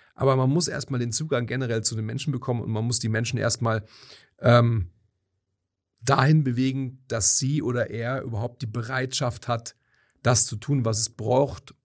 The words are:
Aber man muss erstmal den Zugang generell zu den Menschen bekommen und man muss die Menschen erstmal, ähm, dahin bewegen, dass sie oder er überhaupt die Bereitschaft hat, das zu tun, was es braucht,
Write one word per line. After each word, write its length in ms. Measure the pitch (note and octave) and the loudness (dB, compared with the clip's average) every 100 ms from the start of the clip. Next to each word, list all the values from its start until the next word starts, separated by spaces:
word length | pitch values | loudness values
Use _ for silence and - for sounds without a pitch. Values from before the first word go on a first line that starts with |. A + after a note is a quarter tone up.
| _ - | _ 0
Aber 200 | C3+ C3 | 2 4
man 140 | C3 | 4
muss 180 | D#3 - | 2 0
erstmal 320 | B2+ B2 C3 | -2 -6 -4
den 120 | A#2+ | -2
Zugang 360 | A2+ D#3 B2+ A#2+ | -4 -2 -2 -2
generell 360 | B2 B2 A2+ | -4 -2 -2
zu 120 | G#2+ A2 | -2 -4
den 100 | A2 | -6
Menschen 260 | B2 - | -4 -4
bekommen 300 | C3 - A#2+ | -4 -2 -2
und 100 | A2 | -2
man 140 | A2 A#2 | -2 0
muss 140 | - | 0
die 100 | A2+ | 0
Menschen 280 | A2 A#2+ A#2+ | -2 -2 -2
erstmal, 460 | A2 - A#2 A2 - - - - _ _ | -2 0 0 -2 -4 -20 -20 -20 _ _
ähm, 500 | - A#2+ A#2 A2+ E2+ _ _ _ _ _ _ _ _ _ _ _ A#2+ | 4 6 6 0 -4 _ _ _ _ _ _ _ _ _ _ _ 0
dahin 380 | C3+ C3+ D#3 | 4 6 4
bewegen, 580 | C3+ A#2+ C3 C3+ C3 - - | 4 0 0 -2 -6 -10 -8
dass 300 | A2+ - - | 0 2 2
sie 240 | C3+ D3 | 2 -2
oder 280 | A#2+ A#2+ A2 | -2 -2 -4
er 340 | A2 A#2 C3+ | -4 -6 -6
überhaupt 380 | - G#2+ B2 - | -6 -6 -8 -8
die 60 | A2+ | -8
Bereitschaft 800 | A#2+ A2+ C3 C3 - B2+ - - | -8 -6 -4 -4 -2 -4 -4 -4
hat, 280 | A#2 - - _ _ _ _ | -6 -6 -18 _ _ _ _
das 240 | A#2+ B2 - | 2 4 2
zu 120 | G#2+ | 0
tun, 260 | - C#3+ | -2 0
was 160 | A#2 G#2+ | 0 -2
es 100 | - | -4
braucht, 640 | - A2 B2+ C#3+ - - _ | -4 0 2 2 -2 -18 _